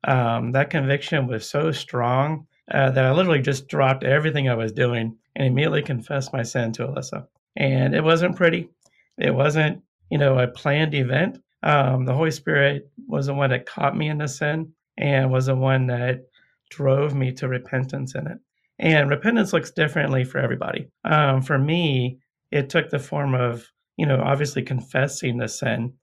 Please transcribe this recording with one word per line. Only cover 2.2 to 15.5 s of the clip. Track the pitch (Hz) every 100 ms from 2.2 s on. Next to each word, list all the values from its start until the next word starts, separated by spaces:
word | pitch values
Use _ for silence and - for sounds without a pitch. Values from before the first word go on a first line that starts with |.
| 143 156 - _ -
uh, | 151 135
that | 135 131
I |
literally | 143 185 151
just | 131 135 -
dropped | 147 135 135
everything | 127 143 156 143 135
I | 117
was | 113
doing | 110 127 120 113 113 _ -
and | 135
immediately | 127 156 151
confessed | 147 127 110 143 131
my | 135
sin | 113 131 113
to | 110 120
Alyssa. | 135 135 - - _ _ -
And | 139 131 135
it | 147
wasn't | 156 165 180 180
pretty. | 170 175 170 _ _ _ _ -
It | -
wasn't, | 123 143 151 151 - _ _ _
you | 151
know, | 143 131
a | 123
planned | - 147 143 156
event. | 143 123 135 185 262 _ _
Um, | 151 147 135 131 127
the |
Holy | 131 160
Spirit | 156 - 151 139 143 - - -
was | 147 139
the |
one | 139 139
that | 127 -
caught | - 143 -
me | 151
in | 151
the | 147
sin | - 151 156 160 _ _ -
and | 143 139 135
was | 131
the | 131